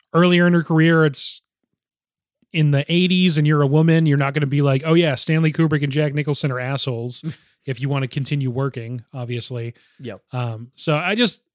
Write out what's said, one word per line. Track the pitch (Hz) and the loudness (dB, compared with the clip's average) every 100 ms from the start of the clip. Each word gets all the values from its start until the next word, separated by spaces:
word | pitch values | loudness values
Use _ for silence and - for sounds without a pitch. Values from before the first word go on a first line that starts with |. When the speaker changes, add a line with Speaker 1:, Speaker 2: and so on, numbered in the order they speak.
| _ | _
Speaker 1:
Earlier | 160 180 175 175 | 2 4 4 4
in | |
her | 175 | 2
career, | 156 160 165 165 156 | 2 2 4 4 2
it's | 135 - - _ _ _ _ _ _ _ _ _ _ _ | 0 -8 -10 _ _ _ _ _ _ _ _ _ _ _
in | 165 151 | 0 2
the | 143 143 | 2 0
eighties | 170 180 180 185 156 | 0 2 2 2 2
and | 151 | 2
you're | 151 | 4
a | 143 | 4
woman, | 151 165 165 160 | 4 4 4 4
you're | 143 | 2
not | 139 | 0
gonna | 139 143 | -2 -2
be | 143 | 0
like, | 143 135 156 | 2 2 2
"Oh | |
yeah, | 170 165 131 | 2 2 0
Stanley | - 160 160 | 0 0 2
Kubrick | 151 160 151 | 2 0 0
and | 143 | -2
Jack | 135 151 | -2 -2
Nicholson | 143 147 143 147 | -2 -4 -2 -4
are | 127 | -4
assholes," | 123 135 - 117 120 123 160 - _ | -4 -4 -4 -6 -8 -8 -10 -12 _
Speaker 2:
<laughs> | _ - | _ -10
Speaker 1:
if | 127 | -6
you | 135 | -4
wanna | 139 131 | -4 -4
continue | - 131 143 131 | -6 -4 -4 -2
working, | 123 135 127 113 123 113 | -4 -4 -6 -10 -12 -12
obviously. | 135 120 120 - 123 117 - _ _ | -12 -8 -8 -8 -8 -10 -12 _ _
Speaker 2:
Yep. | 123 98 _ | -16 -16 _
Speaker 1:
Um, | 127 120 110 120 - | -8 -6 -8 -14 -8
so | - 151 | -4 -2
I | 175 214 | -2 0
just | 240 - _ | 0 -2 _